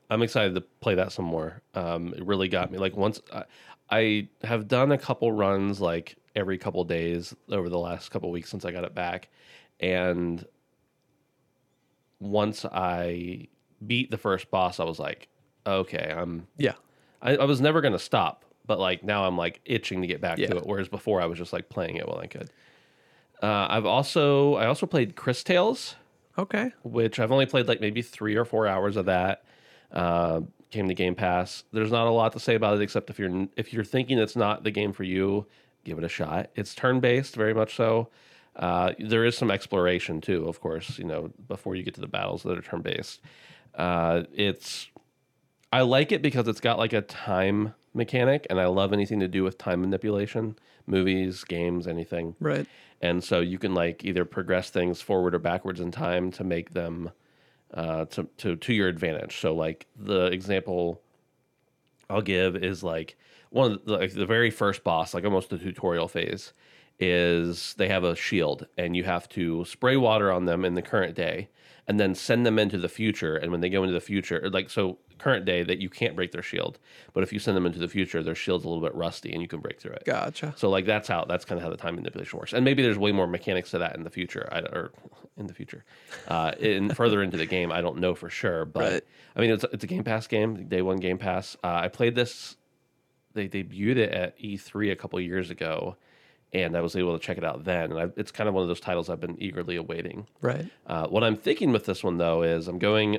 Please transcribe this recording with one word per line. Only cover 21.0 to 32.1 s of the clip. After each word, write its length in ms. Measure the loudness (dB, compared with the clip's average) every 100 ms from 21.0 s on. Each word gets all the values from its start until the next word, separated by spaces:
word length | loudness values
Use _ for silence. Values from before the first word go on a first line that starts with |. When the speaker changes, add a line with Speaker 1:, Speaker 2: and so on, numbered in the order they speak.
| 0 0
Speaker 1:
I 60 | 0
was 120 | -2
just, 140 | -6
like, 160 | -8 -8
playing 280 | -6 -4 -4
it 100 | -6
while 100 | -8
I 80 | -10
could. 240 | -12 -14 -16 _ _ _ _ _ _ _ _
Uh, 240 | 0 2 2
I've 160 | 2 4
also, 680 | 2 2 4 4 6 4
I 120 | 4 2
also 200 | 2 0
played 300 | 2 0 0
Cris 260 | -2 -2
Tales. 540 | 2 4 4 0 -6 -14 _ _ _ -6
Speaker 2:
Okay. 340 | -4 -2 -4 -6
Speaker 1:
Which 380 | -4 2 2 2
I've 100 | 4
only 140 | 4 4
played, 220 | 4 2
like, 120 | 2
maybe 220 | 0 -2
three 340 | -6 -6 0 0
or 80 |
four 220 | 2 2 2
hours 300 | 2 0 0
of 100 | 2
that. 380 | 2 2 -2 _ _ _ -20 _
Uh, 500 | -2 2 2 2 0 -4 -10 _
came 180 | -4 -2
to 60 |
Game 200 | 0 0
Pass. 500 | 2 0 0 -2 -8 -8
There's 200 | -2 0
not 140 | 2
a 40 | 4